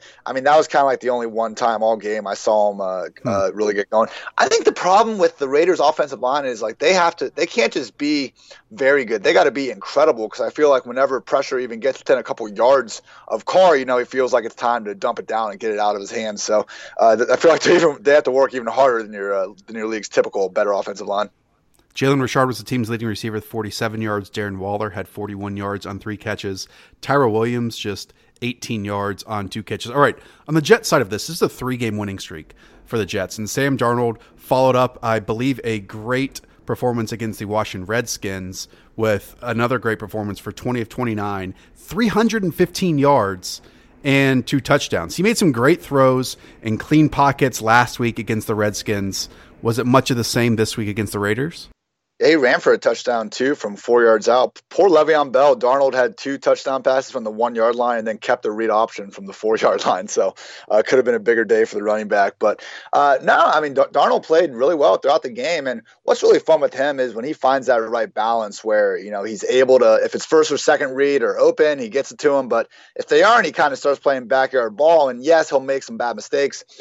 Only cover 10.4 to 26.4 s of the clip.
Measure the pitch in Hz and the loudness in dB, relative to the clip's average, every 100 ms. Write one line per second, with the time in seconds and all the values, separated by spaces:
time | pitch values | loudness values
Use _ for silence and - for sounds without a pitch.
10.4 | 117 - 147 131 120 123 135 127 - 139 | -6 2 4 4 0 -2 0 -2 -2 -2
11.4 | - 131 123 113 131 - - 131 110 135 | 0 -4 -6 -4 -4 -4 -2 -2 -2 -8
12.4 | 110 104 120 139 113 - _ - - 110 | -8 2 4 4 2 -10 _ -20 -8 -8
13.4 | - 180 185 143 127 123 120 131 123 123 | 0 4 6 4 2 -2 -2 -2 0 0
14.4 | 113 - 120 120 104 98 123 113 98 110 | -2 -4 -2 -2 -4 -6 -6 -6 -6 -4
15.4 | 110 101 113 104 104 104 98 113 110 104 | -4 -6 -6 -2 -2 -2 -6 -8 -8 -8
16.4 | - 104 101 - - - 98 110 120 127 | -2 0 -2 -12 -12 2 4 4 2 4
17.4 | 165 156 151 175 165 127 107 147 131 131 | 4 4 4 4 4 0 2 2 4 2
18.4 | 131 127 117 120 135 113 107 104 98 98 | 2 0 -4 2 2 2 -4 -8 -4 -4
19.4 | 95 104 - 113 110 110 98 - 117 104 | -4 -10 -14 -8 -6 -6 -4 -2 0 -2
20.4 | 95 92 101 98 107 101 101 101 104 _ | -2 0 0 -2 -4 -10 -6 -4 -6 _
21.4 | _ _ _ _ _ - 131 139 123 143 | _ _ _ _ _ -4 0 0 0 0
22.4 | 127 117 104 127 110 117 117 101 117 107 | 0 -2 -6 -4 -4 -4 -6 -6 -6 -8
23.4 | - 113 104 - 113 110 110 104 95 110 | -8 -8 -8 -6 -6 -4 -4 -4 -6 -8
24.4 | 104 95 98 104 107 101 92 - 101 101 | -6 -6 -6 -4 -6 -8 -12 -10 -10 -8
25.4 | 101 101 101 101 92 98 110 104 113 101 | -8 -6 -6 -6 -8 -10 -10 -8 -8 -6